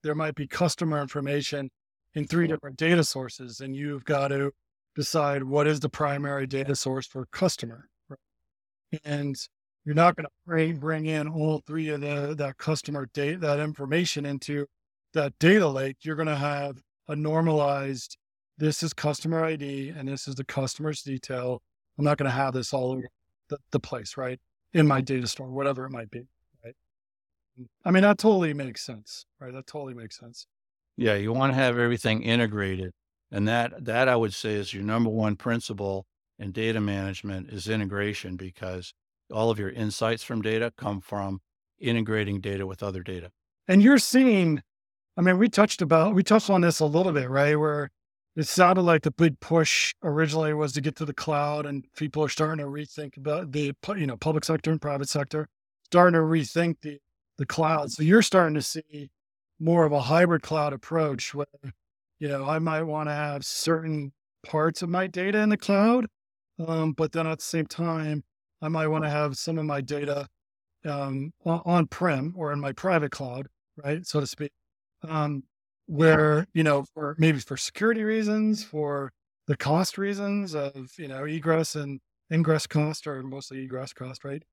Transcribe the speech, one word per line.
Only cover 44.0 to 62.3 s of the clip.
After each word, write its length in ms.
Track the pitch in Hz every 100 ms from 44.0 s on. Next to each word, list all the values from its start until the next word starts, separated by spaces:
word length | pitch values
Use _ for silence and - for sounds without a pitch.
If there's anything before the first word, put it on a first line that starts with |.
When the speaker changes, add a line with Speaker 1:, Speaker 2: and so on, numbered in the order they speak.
| - 254 262 202 170 147 - _ _ _ _ -
Speaker 1:
I 60 |
mean, 160 | 175 185
we 100 | 226
touched 340 | 208 208 -
about, 320 | 156 160 175
we 80 | 196
touched 280 | - 214 202
on 100 | 190
this 180 | 175 156
a 80 | 156
little 240 | 156 185
bit, 180 | 147 127
right? 280 | 135 143 151
Where 340 | 151 147 143 _ _ _ _ -
it 100 | 147
sounded 360 | - 180 185
like 200 | 175 160
the 80 | 151
big 300 | 131 165 135
push 520 | - 165 156 - - -
originally 500 | 175 147 160 156 156
was 180 | 151 151
to 60 | 143
get 140 | 147 -
to 80 |
the 80 | 151
cloud, 540 | 139 - 147 147 151 143
and 180 | 143 - -
people 260 | 156 151
are 60 | 147
starting 360 | - 156 160
to 60 | 143
rethink 460 | 143 151 - 147 -
about 340 | 139 151 151
the 220 | 143 143 143
pu-, 140 | - 202
you 100 | 147
know, 100 | 113
public 280 | 156 156
sector 260 | - 160 156
and 100 | 160
private 280 | 147 139 139
sector, 400 | 151 139 156 151 _ _ _
starting 300 | _ 175 180
to 100 | 165
rethink 520 | 160 165 135 165 170 160
the, 160 | 151 143 _ _ _ -
the 80 | 139
cloud. 440 | - 160 160 143
So 140 | -
you're 180 | 156 214
starting 320 | - 190 165
to 80 | 151
see 480 | 131 160 156 151 139 _ _ _ _ _
more 260 | 160 170
of 60 | 160
a 120 | 147
hybrid 400 | 123 165 180 165
cloud 300 | - 156 147
approach 640 | 135 - 165 151 131 -
where 120 | 143 143 - 135 - _ _ _ _
you 100 |
know, 160 | 147